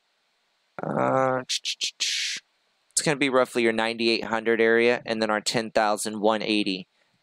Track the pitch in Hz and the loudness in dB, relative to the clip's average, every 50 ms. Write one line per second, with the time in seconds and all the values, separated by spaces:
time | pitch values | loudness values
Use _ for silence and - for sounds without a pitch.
0 | _ _ _ _ _ _ _ _ _ _ _ _ _ _ _ - - - - - | _ _ _ _ _ _ _ _ _ _ _ _ _ _ _ -10 -8 -4 -2 -2
1 | 131 131 131 131 131 131 131 127 127 - - - - - - - - - - - | 0 0 2 2 0 0 0 -4 -4 -6 -8 -6 -6 -8 -8 -6 -6 -8 -6 -4
2 | - - - - - - - - - _ _ _ _ _ _ _ _ _ - - | -4 -4 -4 -4 -4 -6 -8 -10 -12 _ _ _ _ _ _ _ _ _ -4 -2
3 | - 165 147 131 143 135 123 131 123 - - 123 117 113 110 110 113 113 117 113 | 0 0 0 0 0 2 2 2 2 2 2 2 2 2 2 2 0 -2 -2 0
4 | 117 113 113 - 104 104 113 113 110 113 117 110 113 113 113 117 117 120 120 - | 0 0 0 0 -2 -4 -4 -2 0 2 2 4 4 4 4 4 4 4 2 0
5 | - - 113 110 110 107 107 104 104 - - 120 110 107 - 113 110 104 107 101 | -2 -4 -2 -2 0 0 0 -2 -2 -2 -2 -2 -2 0 0 2 2 2 0 -2
6 | - 110 107 107 98 107 110 107 - 110 107 104 101 101 92 92 95 _ _ _ | -4 -6 -4 0 2 2 2 2 0 0 0 0 0 -2 -4 -8 -10 _ _ _
7 | _ _ _ _ | _ _ _ _